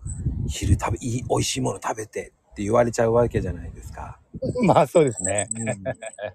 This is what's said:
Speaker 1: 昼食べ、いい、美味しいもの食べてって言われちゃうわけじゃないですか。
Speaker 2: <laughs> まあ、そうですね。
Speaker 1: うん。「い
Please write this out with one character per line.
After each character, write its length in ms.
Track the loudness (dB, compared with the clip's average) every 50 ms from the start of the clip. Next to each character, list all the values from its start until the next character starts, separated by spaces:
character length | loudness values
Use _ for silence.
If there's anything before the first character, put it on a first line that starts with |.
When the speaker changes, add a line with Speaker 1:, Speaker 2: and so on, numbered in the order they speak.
| -10 -10 -8 -4 -4 -4 -4 -2 -4 -4
Speaker 1:
昼 260 | -4 -2 2 2 2
食 180 | 4 2 0
べ、 60 | -4 -4
い 180 | -4 -4 -4 -4
い、 40 |
美 140 | -2 0 0
味 80 | 0 0
し 120 | 0 -2
い 40 | -2
も 120 | -2 -2
の 80 | -4 -4
食 140 | -4 -6 -6
べ 100 | -6 -8
て 260 | -8 -8 -8 -10 -10 -14 _ _ _
っ 20 | -8
て 80 | -4
言 100 | 0 4
わ 120 | 4 4 4
れ 60 | 4
ち 100 | 2 2
ゃ 60 | 2
う 60 | 4
わ 140 | 4 4 4 2
け 120 | 0 -2
じ 80 | -2 -4
ゃ 40 |
な 140 | -4 -6 -10
い 40 | -12
で 120 | -12 -14
す 100 | -14 -14
か。 260 | -14 -14 -14 -14 -14 -18 _ _ -10 -6
Speaker 2:
<laughs> 240 | -6 -4 -2 2 4
ま 160 | 4 6 6
あ、 60 | 6
そ 160 | 6 6 6
う 20 | 6
で 80 | 4
す 100 | 2 0
ね。 260 | -2 -2 0 -2 -2 -4 -6
Speaker 1:
う 100 | -6 -6
ん。 40 | -6
「い 40 | -6 -4 -6 -6 -6 -8 -10 -14 -12 -10 -12 -12